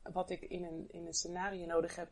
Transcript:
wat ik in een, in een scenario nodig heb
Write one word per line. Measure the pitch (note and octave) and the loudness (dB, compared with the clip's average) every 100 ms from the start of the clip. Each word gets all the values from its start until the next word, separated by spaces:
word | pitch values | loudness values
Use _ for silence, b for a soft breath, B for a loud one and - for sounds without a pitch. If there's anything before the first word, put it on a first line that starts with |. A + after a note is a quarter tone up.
| - | -2
wat | F3+ F3+ | 0 0
ik | F3+ | -2
in | - F3+ | -4 -4
een, | F3 E3 - | -4 -4 -6
in | E3+ E3+ | -8 -2
een | |
scenario | D#3+ E3+ F3 G3 F#3+ E3+ | 0 0 0 0 0 4
nodig | E3 E3 - | 6 6 0
heb | E3+ | -2